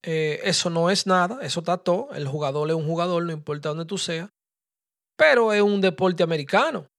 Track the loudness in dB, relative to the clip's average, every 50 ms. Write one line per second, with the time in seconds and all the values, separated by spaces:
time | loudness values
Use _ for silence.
0 | -6 -4 -4 -2 -2 -2 -4 -4 -2 -2 -2 0 -2 -2 0 2 2 2 2 0
1 | 2 2 4 4 4 0 -2 -8 -8 -6 -6 -6 -2 -2 -4 -2 _ 0 0 0
2 | -2 -6 -10 -8 -8 -6 -4 -4 -4 -2 -2 -2 -2 0 0 -2 0 -2 -2 -2
3 | 0 0 0 -2 -2 -4 -6 -8 -8 -8 -8 -6 -4 -6 -6 -6 -6 -6 -6 -6
4 | -4 -4 -6 -6 -8 -12 _ _ _ _ _ _ _ _ _ _ _ _ _ _
5 | _ _ _ 4 4 6 6 6 4 4 4 4 4 4 2 2 2 2 2 2
6 | 0 0 2 2 0 0 0 -2 -2 2 2 2 2 2 -2 -6 -10 _ _